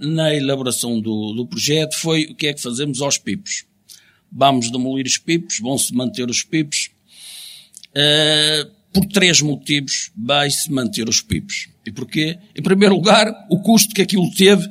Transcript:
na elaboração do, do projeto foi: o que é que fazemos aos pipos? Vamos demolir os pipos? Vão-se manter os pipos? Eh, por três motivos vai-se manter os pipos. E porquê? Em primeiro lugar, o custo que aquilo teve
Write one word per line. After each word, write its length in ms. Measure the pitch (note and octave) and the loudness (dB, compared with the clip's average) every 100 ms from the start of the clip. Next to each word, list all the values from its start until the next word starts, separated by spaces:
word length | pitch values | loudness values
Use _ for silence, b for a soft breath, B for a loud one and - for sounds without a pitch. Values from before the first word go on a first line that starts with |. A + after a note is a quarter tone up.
na 320 | C#3+ D#3+ D#3+ | -2 0 2
elaboração 680 | D3+ C3+ C#3 B2+ A#2 A#2+ A2+ | 0 0 -2 -2 -4 -2 -2
do, 320 | G#2+ G#2+ G#2+ | -2 -4 -4
do 120 | A2 A#2+ | -6 -6
projeto 500 | - A2 D#3 D3+ - | -4 -2 0 -2 -4
foi: 300 | E3 D#3+ D#3 | -2 -2 -2
o 80 | |
que 120 | - D3 | -4 -6
é 80 | |
que 80 | C#3+ | -4
fazemos 400 | B2 A#2+ D3 B2+ | -8 -6 -4 -4
aos 160 | C#3+ B2 | -2 -2
pipos? 460 | - F#2+ - - - _ _ b b b _ | -4 -8 -8 -10 -12 _ _ b b b _
Vamos 400 | B2 C#3 C3 A#2 | 0 2 2 -2
demolir 340 | B2+ B2+ C3+ | -4 -4 -4
os 140 | B2+ - | -4 -4
pipos? 400 | - E3+ E3+ - | -2 -2 -2 -6
Vão-se 340 | G#3 C3+ - | -4 -2 -2
manter 380 | B2 B2+ G#2 B2 | -2 -4 -4 -4
os 140 | A#2+ | -4
pipos? 460 | - D#3+ D3 - - _ _ B B B B B B B - | -2 -4 -2 -6 -8 _ _ B B B B B B B -10
Eh, 760 | C#3 D3 D3+ D3+ D3+ D3+ D3+ C#3+ _ _ | 0 2 4 2 2 2 0 -4 _ _
por 120 | F#3+ G3+ | 0 0
três 340 | G3+ F3+ D#3 | 4 4 4
motivos 720 | D3 C#3 - D3 C3+ - - - | 2 -2 -2 -2 -2 -6 -8 -8
vai-se 540 | A#2 C#3+ C#3+ C#3 - | -2 0 0 -2 -4
manter 380 | C3+ A2+ G2+ A2+ | -4 -2 -4 -2
os 120 | G#2+ | -2
pipos. 480 | - E2+ - - - _ | -2 -6 -6 -10 -12 _
E 80 | - | -16
porquê? 460 | A2 B2+ D#3 D#3 F3 b - | -12 -6 -4 -4 -6 b -6
Em 60 | |
primeiro 320 | D3+ F#3+ G3+ | 2 4 6
lugar, 360 | F#3+ E3+ G#3+ G#3+ - - | 4 6 6 4 -2 -2
o 100 | F3+ | 0
custo 340 | - A3+ - | 4 4 4
que 60 | - | 0
aquilo 300 | F#3 F#3+ D#3 | 0 2 0
teve 360 | - F#3+ G3+ E3+ | 4 6 6 2